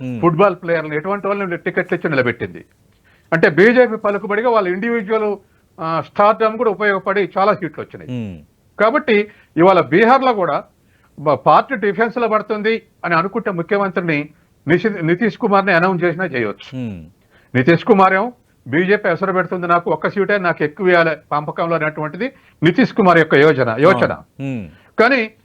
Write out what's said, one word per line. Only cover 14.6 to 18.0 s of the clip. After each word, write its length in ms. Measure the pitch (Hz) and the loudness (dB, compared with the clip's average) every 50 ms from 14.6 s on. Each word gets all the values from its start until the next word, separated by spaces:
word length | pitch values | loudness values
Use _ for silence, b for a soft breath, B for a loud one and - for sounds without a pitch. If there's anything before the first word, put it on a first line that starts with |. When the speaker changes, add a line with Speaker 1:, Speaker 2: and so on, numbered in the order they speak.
| - | -2
Speaker 2:
నిషి-, 380 | 139 170 170 - 220 190 180 160 | 0 0 2 0 -2 -2 -2 -2
నితీష్ 320 | 160 175 175 240 202 - | -2 0 0 -2 -2 -2
కుమార్ని 360 | - 254 190 202 196 190 202 175 | -2 0 2 2 2 2 2 2
అనౌన్స్ 300 | 165 175 190 185 165 175 | 2 2 2 0 0 -2
చేసినా 220 | 175 151 180 185 | -2 -2 -4 -6
చేయవచ్చు. 540 | 160 131 123 113 101 98 - - - 131 131 | -6 -4 -4 -4 -4 -6 -10 -14 -14 -12 -10
Speaker 1:
మ్మ్. 260 | 123 110 95 85 80 82 _ _ b b b b b b b | -8 -8 -10 -12 -16 -20 _ _ b b b b b b b
Speaker 2:
నితీష్ 280 | 123 127 160 170 165 - | 0 2 4 2 2 4
కుమార్ 300 | - 208 196 | 2 4 4